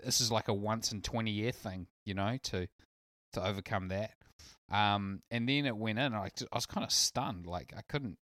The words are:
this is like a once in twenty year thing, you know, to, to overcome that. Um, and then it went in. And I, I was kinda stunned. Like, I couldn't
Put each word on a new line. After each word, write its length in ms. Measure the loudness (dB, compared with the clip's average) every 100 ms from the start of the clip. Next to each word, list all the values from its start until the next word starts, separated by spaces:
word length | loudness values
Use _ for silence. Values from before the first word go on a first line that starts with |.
this 180 | 0 2
is 100 | 4
like 160 | 2 2
a 80 |
once 380 | 2 2 0 -2
in 100 | -4
twenty 300 | -2 0 0
year 180 | 2 0
thing, 380 | -2 -6 -8 -10 _ -4
you 80 |
know, 240 | 0 0 0
to, 240 | -2 -2 -2 _ _ _ _ _ _
to 120 | -2
overcome 440 | 0 0 -2 -2 0
that. 240 | -2 -2 -8 -20 -20 -20 -20 0
Um, 520 | 4 4 4 0 -4 -4
and 160 | 0 2
then 180 | 2 2
it 100 | 0
went 220 | 0 0
in. 60 |
And 100 | 0
I, 160 | 0 -4 -6 -4
I 20 |
was 120 | -4 -2
kinda 220 | -2 2
stunned. 580 | 2 2 2 -2 -4 -6
Like, 260 | -6 -6 -12
I 60 | -6
couldn't 280 | -4 -4 -8 _